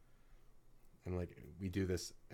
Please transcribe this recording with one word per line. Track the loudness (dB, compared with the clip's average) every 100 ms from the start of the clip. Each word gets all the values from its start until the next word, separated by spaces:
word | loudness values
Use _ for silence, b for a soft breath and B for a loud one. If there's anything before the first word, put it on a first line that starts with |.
| -20 -20 -20 -20 -20 -20 -20 -18 -18 -10 0
And, | 0
like, | 0 -4 -12 -4
we | 0
do | 4 6
this | 4 2 -8 -6